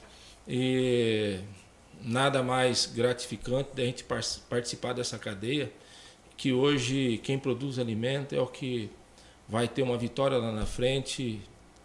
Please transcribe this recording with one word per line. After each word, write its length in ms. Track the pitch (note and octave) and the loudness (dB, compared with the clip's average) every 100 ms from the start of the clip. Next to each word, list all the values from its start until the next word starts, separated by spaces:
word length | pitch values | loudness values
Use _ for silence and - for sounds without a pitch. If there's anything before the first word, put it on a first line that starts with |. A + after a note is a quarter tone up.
| - - - - - | -18 -20 -20 -18 -4
E 880 | B2+ B2+ B2+ B2+ A#2+ A2+ G#2+ G2+ F#2+ G#2 F#2+ - - - F2+ | 0 2 2 4 4 4 2 0 -2 -8 -16 -20 -20 -20 -12
nada 400 | G#2+ B2 C#3 C3+ | -2 2 4 4
mais 440 | B2 B2+ B2+ A#2 - | 2 4 4 2 0
gratificante 840 | A#2 B2 B2 - A2+ A#2+ C3 C#3 | 2 0 0 -6 -6 -2 -2 -2
da 100 | B2+ | -2
gente 180 | B2 B2+ | -2 -2
par-, 200 | - A#2 - - - | -6 -4 -4 -6 -4
participar 460 | A#2+ - - B2 | -4 -2 -6 -4
dessa 240 | B2 A#2+ A2 | -2 -4 -6
cadeia, 520 | G#2+ G2 A2+ D3 A2 - - - - - - - | -8 -6 -2 -2 -2 -8 -20 -20 -20 -20 -20 -2
que 160 | - | 2
hoje 640 | B2+ C#3+ C#3+ A#2+ C3+ C3 G#2+ | 4 6 4 2 2 2 0
quem 160 | - C3+ | 0 -2
produz 400 | C#3 A2+ C#3 B2+ | 0 -2 -2 -2
alimento 560 | A#2 A2 B2 C#3 C3+ | -2 0 0 -2 -2
é 60 | C#3 | -2
o 60 | B2 | -2
que 440 | - C3 A#2+ G#2 - - - - - - | -2 -4 -2 -4 -10 -20 -20 -20 -20 -4
vai 200 | A2 A#2+ | 0 0
ter 140 | C#3 | 0
uma 140 | B2+ A#2+ | 0 0
vitória 400 | A#2 - C3+ B2+ | -2 0 2 2
lá 140 | A2+ | 0
na 140 | G#2+ G#2 | -2 -2
frente 760 | - B2+ C3+ C3 - B2 G#2+ - - - - | 0 2 0 -2 -4 -4 -4 -10 -20 -20 -20